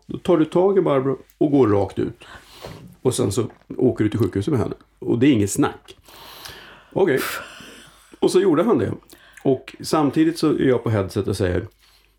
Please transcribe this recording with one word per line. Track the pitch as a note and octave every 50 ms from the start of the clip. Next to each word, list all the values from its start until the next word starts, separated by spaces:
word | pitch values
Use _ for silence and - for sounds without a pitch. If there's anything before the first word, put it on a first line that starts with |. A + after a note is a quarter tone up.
| _
då | - - -
tar | - - F3 D#3+
du | D#3
tag | D#3 - F3 F#3 G3+ G3 G3
i |
Barbro | E3 D#3 C#3+ C3+ B2+ C#3 C3 - - _ _ -
och | D3+ D#3
går | C#3 C#3 B2 G#2
rakt | G#2 G2+ G2 - - -
ut. | G#2+ - - - - - - - - - - - - - - - - - - _
Och | - B2+ -
sen | C3 A#2 G#2+
så | F#2+ A#2+ G#2+ - - - _ - -
åker | - - A#2 A2 - A2
du | G#2+
till | - G#2+
sjukhuset | A2 - - G2 G#2 E3+
med | D3 A2+
henne. | - - - - _ _ _ _
Och | - A#2+ A#2 A#2
det | C3
är | D3+
inget | C3 G#2 G2+ G2
snack." | - C#3 C#3+ - - - _ - - _ _ - - - - - - - - - - - - - - - _ _
Okej. | - - G3+ E3 B2+ - - - - - - - - - - - - - - - - _ _ _ - -
Och | - -
så | - F#3
gjorde | G3 G3 - D3+
han | G3+ A#3 F#3+ A#2
det. | G2 G2+ - - - - - - - - - - -
Och | C#3 B2+ - - - - -
samtidigt | - - E3+ D#3+ D3 C3+ - D#3+ D#3+ E3 D#3+ -
så | E3 D3+
är | - - D3 C3+
jag | B2 A#2 -
på | A#2+
headset | A2+ G2+ F#2+ F#2 - G#2 F#2+ G2+
och | G2
säger, | - G2 F2+ F2+ F2+ G2 - - _ _ _ _ _ _ _ _